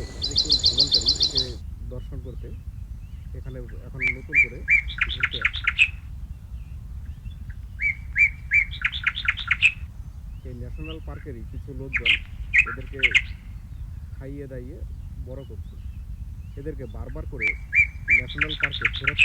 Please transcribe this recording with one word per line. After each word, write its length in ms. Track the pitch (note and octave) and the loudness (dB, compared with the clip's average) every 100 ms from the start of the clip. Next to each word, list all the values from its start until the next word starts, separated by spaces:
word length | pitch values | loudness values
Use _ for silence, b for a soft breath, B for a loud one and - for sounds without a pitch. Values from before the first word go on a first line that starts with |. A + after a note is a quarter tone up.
| - - - | -4 -2 2
প্রচুর 280 | - - - | 6 6 8
ভ্রমণকারী 480 | - - - - - - | 6 8 8 8 8 6
একে 180 | - - B2+ - - - - | 6 4 2 0 -6 -6 -6
দর্শন 240 | B2+ - C3+ B2+ | -4 -4 -6 -4
করতে 220 | A#2+ - - - - - - - - - - | -6 -6 -6 -6 -6 -6 -6 -8 -8 -8 -6
এখানে 200 | - B2+ - - - | -6 -6 -6 -6 -6
এখন 140 | - C6+ - | 0 0 0
নতুন 180 | - - | 0 2
করে 140 | C6+ - - G5 - - - | 2 2 2 4 4 -2 -2
ঘুরতে 260 | - - - | 0 0 0
আসে। 220 | - - - - - - - - - - - - - - - - - - - - - - - - - - - - C6+ - - - - - - - - - - - - - - - - - - - - - - | -2 0 0 4 4 2 -8 -8 -8 -8 -8 -8 -8 -8 -8 -8 -8 -8 -8 -8 -8 -8 -8 -2 0 0 -2 4 4 4 2 4 4 0 -2 0 -2 -2 -2 0 0 6 6 6 -4 -8 -8 -8 -8 -8 -8
এই 80 | - | -6
ন্যাশনাল 380 | B2 - D#3 D#3+ - | -6 -6 -6 -6 -6
পার্কেরই 380 | C#3 D3+ A#2+ - | -8 -6 -8 -6
কিছু 180 | - - C3 | -6 -6 -6
লোকজন 300 | C3+ - - - - - - - - | -4 0 2 2 0 -8 2 4 4
এদেরকে 300 | - - - - - - - - - - - - - - - | 2 -6 0 4 4 2 -8 -10 -10 -10 -8 -8 -8 -8 -8
খাইয়ে 300 | C3+ C#3+ C3+ | -6 -6 -6
দাইয়ে 300 | B2+ B2+ C#3+ - - - - B2 | -6 -8 -8 -8 -6 -8 -6 -6
বড় 160 | B2+ C3 | -6 -8
করছে। 260 | - - - - - - - - - - - | -8 -8 -8 -8 -8 -8 -8 -8 -8 -10 -8
এদেরকে 260 | C#3+ C3+ B2 B2+ | -6 -6 -6 -6
বারবার 280 | A#2+ D3 - | -6 -6 -6
করে 160 | - - - - - - - - - | 0 0 0 0 4 4 2 2 2
ন্যাশনাল 360 | - - - D3+ | 2 -2 -2 0
পার্কে 240 | - - D3 - | -2 0 0 0
ফেরত 240 | C3+ D3+ | 0 4